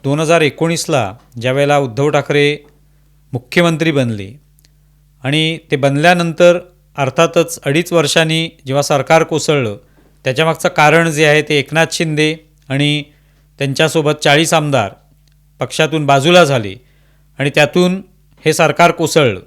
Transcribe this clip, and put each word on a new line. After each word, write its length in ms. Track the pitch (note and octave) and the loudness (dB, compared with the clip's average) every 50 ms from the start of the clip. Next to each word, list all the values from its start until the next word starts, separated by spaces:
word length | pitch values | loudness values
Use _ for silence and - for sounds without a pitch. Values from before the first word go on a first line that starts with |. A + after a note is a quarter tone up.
| - | -2
दोन 160 | C#3 C#3+ D#3 | -4 -2 -2
हजार 200 | D#3+ D3+ E3+ E3 | 0 2 2 2
एकोणीसला 600 | D#3 C#3 - - D#3+ E3 E3+ D#3 - - D#3 C3+ A2 F#2+ G#2 - _ _ _ A#2+ | 2 0 -2 -2 -4 -4 -2 -4 -4 -2 -2 -2 -2 -4 -8 -14 _ _ _ -6
ज्या 120 | A2+ B2+ | -4 -4
वेळेला 240 | C3 C#3 C#3+ C#3+ D3 C#3+ | 0 0 0 2 2 0
उद्धव 300 | C#3 B2 G#2+ B2 C#3 D3+ | 0 -2 -4 -2 -2 0
ठाकरे 460 | C#3+ C#3+ C#3 - D3+ D3 C#3+ C#3+ D3 D3 - _ _ _ _ _ _ _ _ _ _ _ _ _ | 0 -2 -2 0 0 0 0 0 -2 -4 -12 _ _ _ _ _ _ _ _ _ _ _ _ _
मुख्यमंत्री 580 | - B2 - _ - F3 F3 E3+ D#3+ D3 E3 D#3+ | -12 -12 -10 _ 0 2 2 2 0 0 -2 0
बनले 360 | D3 C#3 B2+ A#2 A2 G2+ F#2+ G2 B2 D3 _ _ _ _ _ _ _ _ _ _ _ _ _ _ _ _ - | 0 0 -2 -2 -4 -8 -10 -14 -18 -20 _ _ _ _ _ _ _ _ _ _ _ _ _ _ _ _ -6
आणि 340 | C3 C#3+ D#3 D#3+ D#3+ E3 D#3 _ _ | -2 -2 0 -2 -2 -4 -8 _ _
ते 60 | D#3+ | -4
बनल्यानंतर 840 | C3+ C3+ C#3 C#3 C#3+ D#3 F3 F3+ F3 E3+ E3+ D#3 - F3 F3 F3 F3 F3+ - _ _ _ _ _ | -2 0 -2 0 2 2 2 2 2 -2 -6 0 4 4 4 4 2 -4 -12 _ _ _ _ _
अर्थातच 640 | - C#3 C3+ - F#3+ E3+ E3 E3+ F3 D#3+ E3 - - | -4 -4 -4 0 0 0 2 2 0 -2 -2 -6 -8
अडीच 300 | - D3 C#3+ E3 E3+ - | -6 -2 -2 -2 -2 0
वर्षांनी 560 | E3+ E3 D3+ C#3+ - E3 D#3+ D#3+ D#3+ D#3+ D#3+ E3 _ _ _ | -2 0 0 0 0 0 0 0 -2 -4 -4 -6 _ _ _
जेव्हा 160 | B2+ C3+ C#3+ | -4 -2 -2
सरकार 400 | C#3+ - D#3 C3+ A#2 - D#3+ E3 | 0 0 -2 -2 2 2 2 2
कोसळलं, 540 | D#3+ - E3+ C#3+ - - D3+ C#3+ B2 G#2+ G2+ - _ _ _ _ _ _ _ _ _ | 2 0 -4 -4 -2 0 0 0 -2 -4 -8 -10 _ _ _ _ _ _ _ _ _
त्याच्यामागचं 440 | C3 B2+ C#3 D#3+ E3 D#3 - - F3 | -4 -2 0 -2 -2 -2 -2 -4 -2
कारण 420 | - - D3+ D3+ D3+ E3 E3 E3 | 2 2 4 4 4 4 2 0
जे 160 | D3+ D3 D#3 | 0 2 2
आहे 160 | D3+ D3 D3+ | 4 2 2
ते 160 | D3 - D3+ C#3+ | 0 0 -2 -2
एकनाथ 340 | C3 - D3 D#3+ E3 D#3+ | -2 -2 0 -2 0 0
शिंदे 420 | - - F3 D#3+ D3+ D3 D#3 D#3 D#3 D#3 _ _ _ _ _ - | -2 -6 -4 -4 0 0 0 -2 -2 -6 _ _ _ _ _ -6
आणि 340 | C3+ C#3 D3 D3 D3 D3 C#3+ _ _ _ _ _ _ _ _ _ _ _ | -4 -2 0 0 -2 -2 -6 _ _ _ _ _ _ _ _ _ _ _
त्यांच्यासोबत 640 | C#3 C#3 C3+ - D#3+ D#3 - E3 D3 D3+ D3 - | -6 -4 -2 0 -2 0 0 0 0 0 -4 0
चाळीस 320 | - D#3 C#3+ D3+ E3 C#3+ F3 | 0 2 2 2 2 2 0
आमदार 360 | D#3+ D3+ D3 C#3 B2+ G#2 F#2+ - _ _ _ _ _ _ _ _ _ _ _ _ _ | 0 0 0 -2 -2 -2 -4 -8 _ _ _ _ _ _ _ _ _ _ _ _ _
पक्षातून 460 | B2+ - - - D#3 C#3+ - D#3 D3 | -10 -8 -2 -2 -2 -2 -2 -4 0
बाजूला 380 | C#3 C#3 C#3 C3 E3 F3 F3+ E3+ | 2 2 2 4 4 6 6 4
झाले 300 | C#3 C#3 A#2+ G#2 G2 F#2+ - _ _ _ _ _ _ _ _ _ _ _ - | 4 2 -2 -4 -6 -12 -14 _ _ _ _ _ _ _ _ _ _ _ -6
आणि 120 | C#3 C#3+ | -6 -2
त्यातून 500 | C#3+ - D3+ D3 - F3+ F3+ F3+ F#3 F#3+ - _ _ _ _ _ _ _ - | 2 0 0 2 2 0 0 0 -2 -4 -10 _ _ _ _ _ _ _ -2
हे 80 | D#3 | -2
सरकार 380 | D3+ - E3 D3 C#3+ - E3+ E3+ | 0 2 0 0 4 2 2 2
कोसळलं. 480 | D#3 - E3 D3 - E3 D3 A#2 G2 F#2 - | 2 0 -4 0 0 2 2 2 0 -4 -12